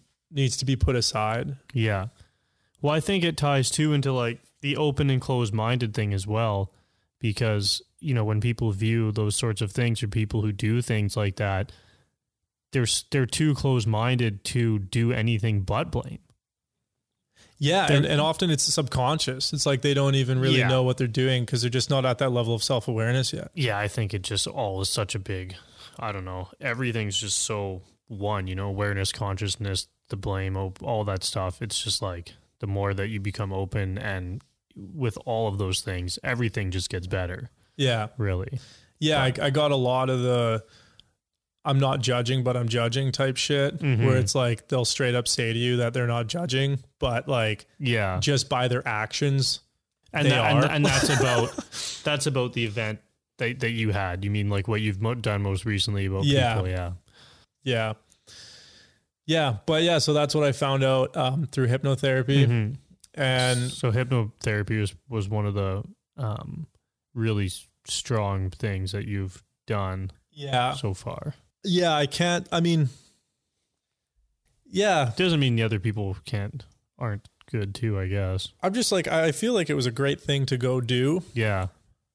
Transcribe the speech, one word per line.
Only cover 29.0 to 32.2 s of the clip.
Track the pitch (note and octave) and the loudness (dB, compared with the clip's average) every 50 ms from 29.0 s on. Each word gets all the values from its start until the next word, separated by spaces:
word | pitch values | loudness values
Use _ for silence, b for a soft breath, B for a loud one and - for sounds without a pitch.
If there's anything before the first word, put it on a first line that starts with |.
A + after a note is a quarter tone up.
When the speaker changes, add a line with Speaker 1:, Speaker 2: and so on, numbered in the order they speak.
| F#2+ - | -2 -2
Speaker 2:
consciousness, | - - A2 G2 G2 F#2+ G#2+ F#2+ - - G#2 G2 F#2+ - - _ _ _ _ - | -2 -4 -4 -4 -4 -4 -4 -4 -4 -4 -4 -4 -4 -4 -6 _ _ _ _ -10
the | - | -8
blame, | G2+ - G#2+ F#2+ F#2+ F#2+ F#2+ F#2+ | -6 -4 -4 -4 -2 -2 -4 -4
o-, | F#2+ G2 F#2 F#2 - | -4 -4 -6 -8 -8
all | - - A#2 G#2+ G#2 | -6 -4 -2 -2 -2
that | G#2 F#2+ F#2+ | -2 -2 -2
stuff. | - - - G2+ F#2 F#2 - - | -4 -4 -4 -2 -4 -4 -4 -6
It's | A#2 G2+ - - | -8 -6 -6 -4
just | - G#2+ - - | -4 -4 -4 -4
like | A2 F#2 F2 F2 | -4 -6 -6 -8